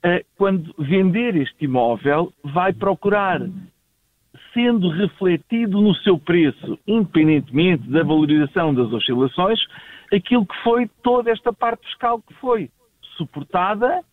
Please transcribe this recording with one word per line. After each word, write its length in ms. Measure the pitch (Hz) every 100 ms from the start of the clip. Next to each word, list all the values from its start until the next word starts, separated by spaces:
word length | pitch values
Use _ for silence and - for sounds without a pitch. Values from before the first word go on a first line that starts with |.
eh, 220 | 175 175 - _
quando 360 | 196 190 160 -
vender 580 | 139 190 190 185 240 185
este 300 | 135 _ 147
imóvel 680 | 127 117 113 139 147 175 _
vai 300 | 143 147 185
procurar, 680 | 190 196 190 202 202 196 175 185 185 - _ _ _ _ _ _ - -
sendo 360 | - 240 233 180
refletido 920 | 160 202 - 185 170 - 233 233 196
no 140 | 208 190
seu 240 | 208 170
preço, 580 | - 175 151 - - 104 -
independentemente 1040 | 226 196 170 156 151 143 127 175 165 117
da 140 | 143
valorização 680 | 151 156 151 151 147 196 165
das 180 | 135 120
oscilações, 680 | 113 - 123 135 - 185 226 - - - - _
aquilo 320 | 202 - 247 196
que 100 | -
foi 280 | 233 233 233 _
toda 300 | 254 247 233
esta 220 | 226 -
parte 320 | 226 240 233 -
fiscal 340 | - 247 233
que 120 | - -
foi 340 | 262 226 147 _ _ _ - -
suportada 880 | 156 - - 180 185 202 247 359 339